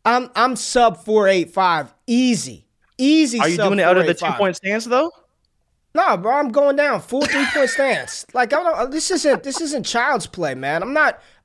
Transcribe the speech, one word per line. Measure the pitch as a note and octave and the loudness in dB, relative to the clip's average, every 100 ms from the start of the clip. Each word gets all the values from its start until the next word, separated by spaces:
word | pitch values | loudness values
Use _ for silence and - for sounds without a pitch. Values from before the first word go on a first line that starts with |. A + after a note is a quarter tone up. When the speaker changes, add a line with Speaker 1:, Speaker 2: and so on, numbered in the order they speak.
Speaker 1:
I'm, | G#3+ B3 B3 | 0 0 0
I'm | - B3 A#3+ | 0 0 0
sub | - B3 A#3 - | -2 2 2 2
four | - G#3+ G3 | 0 2 4
eight | F#3+ E3 | 2 0
five. | G3 F#3 E3 C3+ _ - | 0 0 0 -4 _ -2
Easy. | A#3 B3+ G#3+ C3 G#2+ _ _ _ - | 0 2 0 -4 -14 _ _ _ -2
Easy | C4 D#4 D4 A#3 | 2 4 4 2
Speaker 2:
Are | D#3+ | 0
you | E3+ | 2
Speaker 1:
sub | G3 | 0
Speaker 2:
doing | G3+ | 2
it | |
out | E3+ F3+ | 4 4
of | E3+ | 2
the | |
Speaker 1:
four | |
eight | E3 | 0
five. | E3 | -4
Speaker 2:
two-point | C3 G3 F3 | -2 -2 -2
stance, | F#3+ G#3+ | -4 -6
though? | A3+ B3 D#4+ - _ _ _ _ _ _ _ D4+ | -2 0 0 -6 _ _ _ _ _ _ _ -2
Speaker 1:
Nah, | F#4 G3+ | 0 0
bro, | G3 | 0
I'm | C#4 C#4+ | 0 0
going | B3+ C#4+ C#4 | 0 2 2
down. | C#4+ G#3+ | 0 -2
Full | - B3 | -4 -4
three-point | D4 C#4 C#4 D4+ C4 | -2 0 -2 0 0
stance. | - C4+ F#3 B2 - - | 0 0 0 -4 -12 -8
<laughs> | |
Like, | B3 A#3+ | -4 0
I | C#4+ | 0
don't, | F4 C#4+ B3 | 0 -2 -4
this | D4+ - | -4 -4
isn't, | F4 D4 B3 | -2 0 0
this | C#4 C4 | -2 -8
isn't | E4 C#4+ | -6 -6
child's | F3+ A#3 A#3+ A3+ - | -4 -2 -2 -2 -6
play, | - D#3 | -8 -6
man. | C3 C3+ D#3+ | -6 -4 -4
I'm | G3+ | -4
not, | D4 C#4+ - _ _ | 0 0 -2 _ _